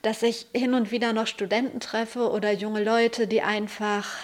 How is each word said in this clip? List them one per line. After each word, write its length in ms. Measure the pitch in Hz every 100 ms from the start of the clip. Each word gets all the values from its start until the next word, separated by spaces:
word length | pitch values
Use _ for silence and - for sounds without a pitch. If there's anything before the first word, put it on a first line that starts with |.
dass 220 | 214 220
ich 240 | 233 226 - 254
hin 180 | 247
und 160 | 254 208
wieder 220 | 233 233
noch 160 | 220 226
Studenten 540 | - 196 214 262 233
treffe 500 | - 220 226 247 233
oder 220 | 208 208
junge 280 | 202 208 214
Leute, 460 | 208 233 233 233 214
die 140 | 214
einfach 640 | - 214 208 - 208 208 202 -